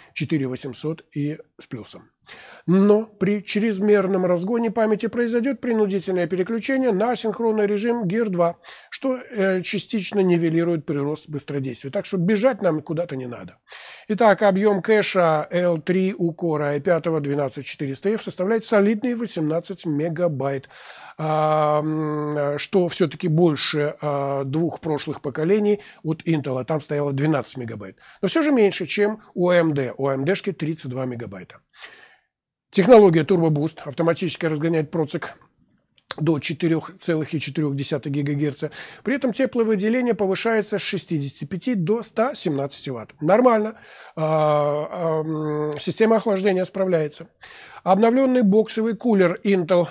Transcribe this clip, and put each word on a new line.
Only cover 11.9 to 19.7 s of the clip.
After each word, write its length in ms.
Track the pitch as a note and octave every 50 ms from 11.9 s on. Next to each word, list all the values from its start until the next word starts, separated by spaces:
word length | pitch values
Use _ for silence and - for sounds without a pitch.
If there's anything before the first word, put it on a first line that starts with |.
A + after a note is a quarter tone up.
Так 160 | - G#3 -
что 120 | - - F#3
бежать 440 | E3 F#3 A3 G3+ G#3 C4+ B3 F#3+ G3+
нам 180 | F3 D#3 D#3
куда-то 360 | C#3+ - D#3+ D3+ F3 E3+ C#3+
не 100 | C3 B2+
надо. 320 | B2 A#2+ - - F2 - _ _ _ - - - - - - -
Итак, 360 | _ G#3+ F#3 A#3 G#3+ G3 - A3
объем 400 | G3+ F#3+ F#3+ G3+ G#3+ G3+ F#3 E3
кэша 640 | - A3 G#3+ G3+ - - F#3+ F3 E3 D#3 D3+ D3 -
Л 280 | - F3 F3+ F3 E3+ D#3+
три 360 | - - F3+ F#3+ F#3+ F#3 G3+
у 160 | - F3+ E3+ D#3+
Core 420 | - F3+ E3+ D#3 D3 D3+ C#3+ D3
i 60 | D3
пятого 400 | C#3 F#3 F3 D#3+ D#3+ F3 D#3+ D#3
двенадцать 460 | C#3+ C#3+ C#3+ C#3+ C#3+ C3 - D3 C3+
четыреста 420 | - - - D3+ C3+ C3+ - - G3
F 120 | A3 G#3 -
составляет 420 | G3+ - - F3+ G3 A3+ A3+ -
солидные 520 | - A#3 G#3 G3 G3+ A#3 G#3 G#3+ B3 A#3+
восемнадцать 680 | A3+ A#3+ G#3 - F3 D#3 D3+ D#3 E3+ E3+ -